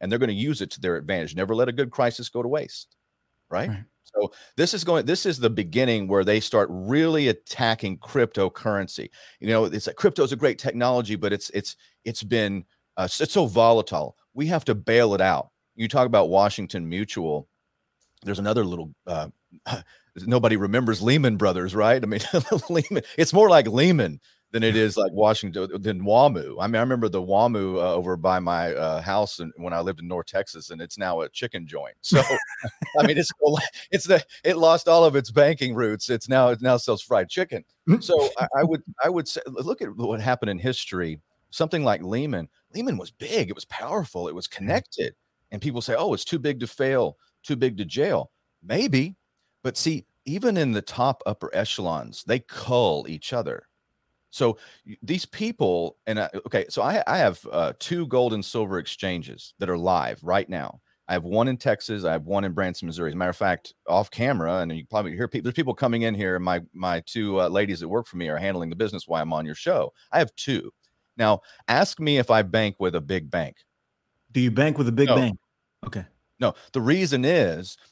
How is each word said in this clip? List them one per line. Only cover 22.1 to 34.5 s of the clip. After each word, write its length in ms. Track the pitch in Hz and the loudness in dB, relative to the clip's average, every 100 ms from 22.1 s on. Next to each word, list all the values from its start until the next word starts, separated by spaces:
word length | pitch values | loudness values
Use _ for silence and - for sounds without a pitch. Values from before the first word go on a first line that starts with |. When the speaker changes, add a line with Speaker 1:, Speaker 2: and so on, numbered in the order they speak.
| 104 - 175 | -4 -2 -2
Speaker 1:
<laughs> 240 | - 180 - | 0 -2 0
Lehman, 340 | 170 - 185 - - | -2 0 -4 -6 0
it's 160 | 160 | 2
more 180 | 185 214 | 6 8
like 180 | 165 113 | 8 6
Lehman 520 | 113 170 165 95 71 _ _ _ | 4 4 4 2 -4 _ _ _
than 120 | 113 | 0
it 140 | 113 110 | 2 4
is 200 | 110 98 | 2 2
like 160 | 98 | -2
Washington, 560 | 90 107 - 101 87 95 95 | 4 4 4 -2 -6 -6 -4
than 200 | 98 95 | -4 -4
wamu. 540 | 98 113 143 98 73 62 | 2 6 6 4 -6 -4
I 80 | 101 | -2
mean, 100 | 113 | 0
I 40 | |
remember 280 | 123 127 113 | 0 0 0
the 120 | 92 | -2
wamu, 540 | 92 98 120 110 95 92 | 2 4 4 2 -2 0
uh, 180 | 90 | 0
over 220 | 87 90 90 | 0 -2 -2
by 220 | 90 92 | 0 0
my, 340 | 87 85 85 | 0 -2 -2
uh, 260 | 69 80 80 | -2 -2 -4
house 380 | 82 98 104 - | -2 -2 -2 -6
and 120 | 82 - | -12 -10
when 180 | 87 | -6
I 60 | 85 | -4
lived 200 | 87 82 | -4 -6
in 80 | 85 | -8
North 180 | 90 80 | -8 -6
Texas, 440 | 95 98 82 - | -6 -6 -10 -16
and 100 | 82 | -14
it's 160 | 87 - | -14 -8
now 220 | 95 85 | -4 -4
a 80 | 78 | -6
chicken 380 | - 123 92 80 | -8 -10 -10 -10
joint. 300 | 76 67 - | -10 -12 -12
So, 220 | - 151 127 131 - - | 2 2 2 -2 -4 -10
<laughs> 400 | 110 - - 147 | -12 -10 -4 2
I 80 | 151 | 2
mean, 120 | 151 | 2
it's, 120 | 165 - 147 147 - - - | -2 2 2 2 -2 -10 -6
it's 160 | 196 170 | -4 4
the, 180 | 180 - - | 4 2 -2
it 120 | - | 0